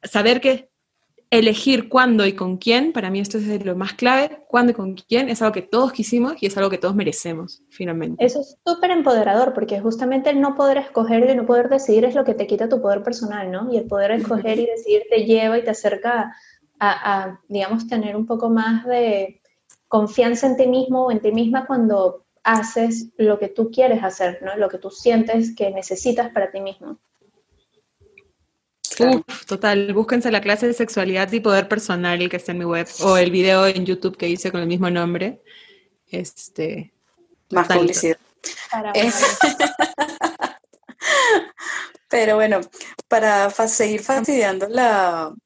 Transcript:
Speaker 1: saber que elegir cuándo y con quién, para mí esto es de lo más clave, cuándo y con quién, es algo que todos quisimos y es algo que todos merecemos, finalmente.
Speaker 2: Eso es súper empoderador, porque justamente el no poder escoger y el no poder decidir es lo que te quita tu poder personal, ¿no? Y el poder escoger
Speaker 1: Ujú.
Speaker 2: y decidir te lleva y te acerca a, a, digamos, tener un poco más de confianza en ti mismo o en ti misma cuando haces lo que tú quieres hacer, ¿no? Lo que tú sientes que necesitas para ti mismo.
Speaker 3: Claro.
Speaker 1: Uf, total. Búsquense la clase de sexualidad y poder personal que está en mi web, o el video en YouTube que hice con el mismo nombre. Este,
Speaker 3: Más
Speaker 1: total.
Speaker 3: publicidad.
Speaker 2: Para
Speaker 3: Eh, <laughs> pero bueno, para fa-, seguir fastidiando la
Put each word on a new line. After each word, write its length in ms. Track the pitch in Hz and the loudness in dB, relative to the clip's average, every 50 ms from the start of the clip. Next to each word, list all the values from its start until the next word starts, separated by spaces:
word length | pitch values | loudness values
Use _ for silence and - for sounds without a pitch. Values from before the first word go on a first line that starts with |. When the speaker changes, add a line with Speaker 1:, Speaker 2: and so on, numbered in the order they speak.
| - | -16
Speaker 1:
saber 380 | - - 214 202 226 247 254 | -2 0 2 4 4 4 4
que 280 | 254 269 262 262 - _ _ _ _ _ _ _ _ _ _ _ _ _ | 4 2 2 2 -2 _ _ _ _ _ _ _ _ _ _ _ _ _
elegir 600 | - 233 220 220 214 214 - 269 269 233 240 - | 4 4 4 4 2 2 2 2 2 2 0 2
cuándo 340 | - 254 254 254 233 220 202 | 2 4 4 4 4 4 4
y 60 | 196 196 | 2 0
con 240 | - - 185 185 | -2 -4 -6 -6
quién, 360 | 185 - 233 226 247 277 320 320 | -4 0 2 2 2 2 0 -2
para 180 | 240 202 185 | -2 -4 -4
mí 100 | 190 196 | -4 -4
esto 160 | 202 202 - | -4 -4 -4
es 100 | 220 208 | -6 -4
de 120 | 208 208 202 | -4 -4 -4
lo 180 | 202 196 180 | -4 -4 -4
más 160 | 180 190 196 - | -4 -6 -8 -6
clave, 500 | - 240 240 254 269 285 302 302 - - _ | -2 0 2 2 2 0 -2 -4 -12 -12 _
cuándo 240 | - 240 247 240 233 | 0 2 4 4 2
y 20 | |
con 200 | 233 196 190 190 | 0 -4 -8 -8
quién, 340 | 185 - _ 226 233 269 254 | -12 -6 _ 0 0 0 0
es 140 | 240 - 226 | -2 0 0
algo 100 | 214 208 | -2 -2
que 80 | 190 | -2
todos 320 | 185 - - 226 262 262 254 | -8 -2 0 2 2 0 0
quisimos 420 | - 214 - - 240 233 262 330 - | -4 -4 -2 0 0 0 0 -2 -4
y 60 | - | -4
es 100 | 196 196 | -4 -2
algo 140 | 202 196 196 | 0 -2 0
que 80 | 185 180 | -2 -2
todos 160 | - 180 196 | -2 0 0
merecemos, 680 | 208 196 - - - - 170 165 160 170 175 - _ _ _ | 0 0 -2 -4 -4 -8 -8 -8 -8 -10 -14 -16 _ _ _
finalmente. 560 | _ - 185 175 165 165 165 165 165 - 240 | _ -10 -8 -6 -6 -6 -6 -6 -4 0 0
Speaker 2:
Eso 160 | 247 240 294 | 0 0 0
es 160 | 277 - - _ _ | -8 -8 -14 _ _
súper 260 | 349 339 339 359 359 359 | -4 -2 0 0 0 0
empoderador, 600 | 339 285 277 247 226 214 202 196 220 254 269 262 | 2 2 4 4 4 4 2 4 2 2 2 0
porque 260 | 247 220 214 208 196 | -4 -4 -4 -4 -4
justamente 500 | 202 226 226 226 254 247 262 269 262 302 | -2 -4 -4 -2 -4 -2 -2 0 0 0
el 100 | 285 277 | 2 2
no 140 | 277 285 277 | 2 0 0
poder 240 | 285 277 277 269 277 | 2 2 2 2 0
escoger 420 | 277 - - 226 226 226 233 226 | -2 -2 -2 -2 0 2 2 4
y 80 | 240 254 | 4 4
el 60 | 269 | 4
no 80 | 247 226 | 2 2
poder 220 | 233 240 240 247 254 | 2 2 2 4 2
decidir 380 | 277 269 269 - 208 220 226 | 0 0 2 4 4 4 4
es 80 | 254 240 | 4 2
lo 100 | 277 262 | 2 0
que 80 | 262 220 | 0 0
te 140 | - 202 | -2 -2
quita 240 | - 208 202 220 226 | -2 -2 -2 0 0
tu 100 | 226 233 | 0 0
poder 220 | - 202 202 202 202 | 2 0 0 0 -2
personal, 480 | - 233 226 233 208 208 208 196 185 | -6 -6 -6 -8 -8 -6 -6 -8 -6
¿no? 200 | 180 185 220 254 | -6 -6 -6 -2
Y 60 | 240 | -2
el 80 | 220 - | -2 -2
poder 280 | 226 208 202 196 202 220 | -2 -2 0 0 0 0
escoger 460 | 240 226 214 233 208 190 220 220 226 | -2 -2 -2 -2 -2 -2 -2 -2 0
Speaker 1:
Ujú. 40 | 233 | 0
Speaker 2:
y 80 | 233 | -2
decidir 320 | 226 233 - 208 208 208 427 - | -4 -6 0 2 2 2 2 2
te 140 | 233 220 220 | 0 0 4
lleva 340 | 226 220 220 220 220 226 233 | 4 4 4 4 2 0 0
y 60 | 233 | 0
te 60 | 226 | -2
acerca 640 | 214 - - 208 202 - - 139 143 139 - 233 - - _ _ _ _ _ _ _ _ | -6 -2 -2 -2 -2 -2 -4 -2 -2 -2 -4 -6 -8 -18 _ _ _ _ _ _ _ _
a, 440 | 202 202 196 - 202 208 202 196 190 | 0 0 0 0 -2 -2 -2 -2 -2
a, 160 | 190 185 - _ _ | -6 -12 -16 _ _
digamos, 380 | 202 202 190 190 220 226 226 233 | -4 -4 -2 -2 -2 -4 -4 -4
tener 280 | 247 226 214 208 202 | -4 -4 -4 -4 -4
un 80 | 214 220 | -6 -4
poco 220 | 226 233 226 233 226 | -4 -4 -4 0 0
más 380 | 226 226 220 226 226 226 240 | 2 2 2 2 0 -2 0
de 560 | 247 247 240 240 226 208 196 190 185 - _ _ _ _ _ _ _ - _ _ | 0 0 0 2 2 0 -2 -2 -6 -8 _ _ _ _ _ _ _ -20 _ _
confianza 600 | _ - 214 208 208 - - 240 233 240 233 - | _ 2 2 2 2 2 2 2 2 2 2 2
en 100 | 269 254 | 0 4
ti 100 | 254 262 | 4 4
mismo 400 | 254 254 262 262 254 254 254 254 | 4 4 2 0 0 0 0 0
o 40 | 254 | 0
en 100 | 233 214 | 0 0
ti 100 | - 214 | 0 0
misma 360 | 214 226 233 226 247 269 262 | 0 2 0 0 0 -2 -2
cuando 580 | - 269 254 233 226 208 196 190 180 180 - _ _ _ _ _ | -2 0 2 2 2 2 2 2 0 0 -4 _ _ _ _ _
haces 680 | 226 226 220 220 - - 240 226 233 226 226 - - _ - | 2 2 2 0 -2 -2 0 0 0 -2 -4 -6 -12 _ 0
lo 200 | 220 214 208 202 | 2 2 2 2
que 100 | 202 196 | -2 -6
tú 220 | 196 - 226 226 | -2 -4 -4 -2
quieres 320 | 226 - 254 262 233 220 208 | 2 2 4 4 4 2 0
hacer, 360 | 190 185 - 190 175 180 175 185 | -4 -4 -2 -4 -4 -4 -6 -10
¿no? 140 | 190 196 | -8 -4
Lo 140 | 208 208 185 | -2 -2 -2
que 80 | 185 180 | -2 -6
tú 120 | - 190 | -14 -14
sientes 640 | - - - 247 233 226 226 226 226 226 226 226 226 | -16 -2 0 2 2 2 2 2 0 0 0 -2 -2
que 160 | - 208 196 190 | -4 -4 -4 -2
necesitas 580 | 190 185 - 190 185 - 247 233 240 233 233 | -6 -8 -8 -8 -4 -2 -2 0 0 -2 -2
para 200 | - 208 196 185 | -2 -4 -4 -4
ti 100 | - 196 | -6 -10
mismo. 380 | 196 196 196 _ - - - _ _ _ _ _ _ _ _ _ _ _ _ _ _ _ _ 427 _ _ _ _ _ _ _ - _ _ _ _ _ _ _ _ _ _ _ _ _ - - | -10 -10 -12 _ -16 -18 -18 _ _ _ _ _ _ _ _ _ _ _ _ _ _ _ _ _ _ _ _ _ _ _ _ -20 _ _ _ _ _ _ _ _ _ _ _ _ _ -10 0
Speaker 3:
Claro. 280 | - 233 254 262 233 208 - | 2 4 4 4 2 0 -6
Speaker 1:
Uf, 180 | - - - | -16 -16 -10
total. 460 | - 196 190 202 214 202 202 202 202 202 | -8 -8 -2 0 0 2 2 0 0 0
Búsquense 340 | 202 220 214 254 240 233 247 214 | -2 0 0 0 0 0 0 0
la 80 | 202 | 0
clase 260 | 202 202 208 208 247 | 0 0 -2 0 0
de 80 | 240 233 | -2 0
sexualidad 560 | 240 240 226 - 208 185 185 185 185 196 190 | -2 -4 -4 -2 -4 -2 -2 0 -2 -2 -2
y 80 | 208 233 | -2 -2
poder 300 | 214 226 196 196 196 202 | 0 2 2 2 2 0
personal 600 | 214 214 214 - 185 175 175 175 175 175 180 180 | -4 -4 -2 -4 -4 -2 0 -2 -2 -2 -2 -4
que 80 | - | -4
está 140 | 180 175 - | -6 -8 -6
en 80 | 175 180 | -8 -6
mi 60 | 175 | -4
web, 220 | 170 170 170 170 - - - | -4 -4 -4 -4 -6 -8 -2
o 160 | - 196 190 | 2 4 4
el 140 | 185 180 175 | 4 4 4
video 360 | 180 190 180 190 190 190 190 196 | 2 2 4 4 4 4 4 4
en 180 | 190 185 185 | 2 0 -2
YouTube 300 | 185 185 180 - 185 185 | -4 -4 -2 -4 -6 -4
que 120 | - - 170 | -4 -4 -4
hice 220 | 170 180 - 185 | -4 -4 -4 -6
con 100 | - 175 | -6 -4
el 60 | 170 | -4
mismo 240 | 165 175 180 185 180 | -2 -2 0 0 0
nombre. 500 | 175 175 170 170 175 170 180 208 277 - _ _ - - - - - _ _ _ _ _ _ _ | 0 0 -2 -2 -2 -4 -4 -6 -8 -10 _ _ -20 -20 -20 -20 -20 _ _ _ _ _ _ _
Este, 840 | - 180 180 - - - - - _ - 160 160 - - - - _ _ _ _ _ _ _ _ _ _ _ _ | -10 -10 -10 -12 -14 -20 -20 -18 _ -8 -8 -8 -8 -10 -14 -16 _ _ _ _ _ _ _ _ _ _ _ _
Speaker 3:
Más 180 | - 180 - - | 0 0 2 4
Speaker 1:
total. 100 | 185 175 175 | 4 4 4
Speaker 3:
publicidad. 360 | 175 180 - - 165 165 - _ _ _ _ - - - - - - - | 2 0 0 0 0 -2 -2 _ _ _ _ -14 -14 -14 -14 -10 -8 -6
Speaker 2:
Para 180 | 220 214 208 202 | -6 -6 -2 0
Speaker 3:
Eh, 160 | 214 208 240 - | 0 2 2 2
<laughs> 1400 | - 539 539 - - 381 294 - - - - - - - - - - 294 302 - - - 330 - - - - - - _ _ _ _ _ - - _ - - 587 554 523 494 440 370 - - - - - - - - - - - - _ _ | 2 0 0 2 2 2 2 2 0 -2 -2 0 -2 -4 -4 -2 -6 -6 -6 -4 -6 -6 -6 -4 -6 -8 -8 -8 -12 _ _ _ _ _ -20 -20 _ -2 0 2 2 4 4 4 2 0 -4 -16 -16 -12 -10 -10 -10 -12 -14 -18 -20 _ _
pero 280 | - 240 220 214 214 | 0 2 2 4 4
bueno, 240 | 214 214 214 214 185 175 - _ - - - - - - _ | 4 4 4 2 0 -2 -4 _ -20 -18 -18 -18 -20 -4 _
para 420 | - 226 220 220 208 202 196 202 | 0 2 4 4 4 4 2 0
fa-, 180 | 196 - 226 220 | 0 0 -2 0
seguir 320 | - - 233 214 214 214 208 | 2 0 0 0 0 -4 -2
fastidiando 640 | - 269 269 226 - 294 262 214 196 190 190 190 208 | -2 -2 -2 0 0 0 2 2 0 0 -2 -4 -2
la 680 | 226 254 254 240 214 202 190 180 170 165 160 156 - - _ | 0 2 2 2 2 2 2 0 0 -2 -6 -8 -10 -14 _